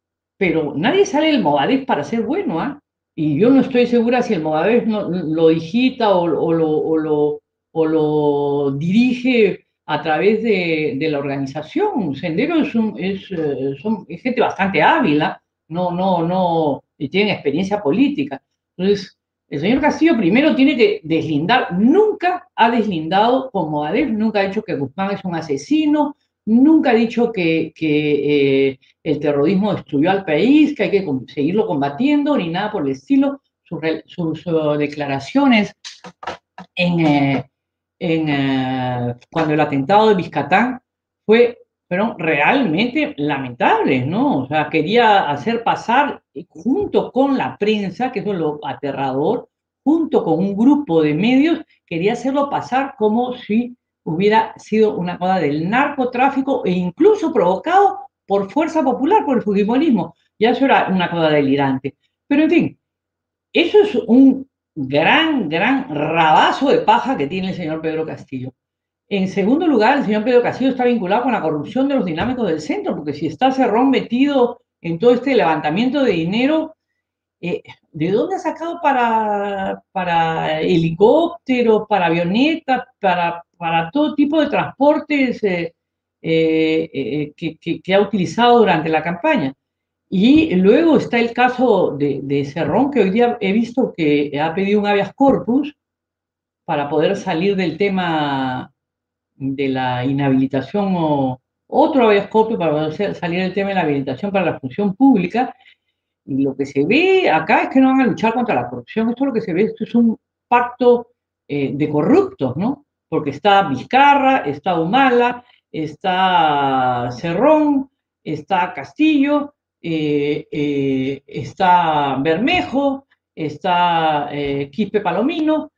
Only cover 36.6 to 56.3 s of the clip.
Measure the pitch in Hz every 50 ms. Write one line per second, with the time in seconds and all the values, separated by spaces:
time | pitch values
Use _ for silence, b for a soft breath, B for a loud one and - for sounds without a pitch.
36.6 | - - _ - 180 175 175 170 160 151 147 143 139 139 135 127 - - _ _
37.6 | _ _ _ _ _ _ _ - 190 170 165 160 160 151 143 139 135 135 135 131
38.6 | 131 131 131 131 127 127 123 123 123 120 123 - _ _ - 165 156 151 151 156
39.6 | 151 147 143 135 139 160 196 208 220 220 208 180 - - - 156 - - - 202
40.6 | 240 262 247 - - _ _ _ _ _ _ _ _ - 220 240 240 233 - -
41.6 | _ _ _ _ _ - 180 185 214 233 - - 165 160 151 143 147 170 233 285
42.6 | 254 175 151 185 233 233 - 311 294 202 - - 147 147 143 135 131 123 123 -
43.6 | 196 302 427 453 381 214 135 127 123 147 175 226 277 277 196 135 120 - 151 156
44.6 | 147 - - 156 151 170 220 240 233 220 202 196 175 - 143 139 - 220 226 -
45.6 | - - 160 - - - 233 269 294 247 - - _ _ - 139 - - - -
46.6 | - 233 294 403 403 - - - - - - 240 269 277 269 214 147 - - -
47.6 | 208 214 214 208 196 185 - - 247 262 - 202 - 208 202 170 160 151 147 -
48.6 | - 139 131 - - 139 135 135 139 135 131 135 151 190 247 - - - _ _
49.6 | _ _ _ _ _ 269 320 339 311 - - 220 - 165 160 165 196 202 202 196
50.6 | 240 277 294 294 294 - 165 160 151 151 147 160 208 240 254 269 294 330 320 -
51.6 | - - _ _ _ _ 170 160 180 208 240 233 - 269 269 285 - - - -
52.6 | - - 247 262 277 277 - - 214 214 214 240 247 254 247 - - - 208 233
53.6 | 240 247 - - _ _ _ _ _ 170 156 165 196 208 220 226 - - - -
54.6 | - - 214 220 214 208 - - 175 180 175 - 180 185 185 185 156 139 147 156
55.6 | 165 190 226 262 285 294 285 269 247 247 - 240 262 277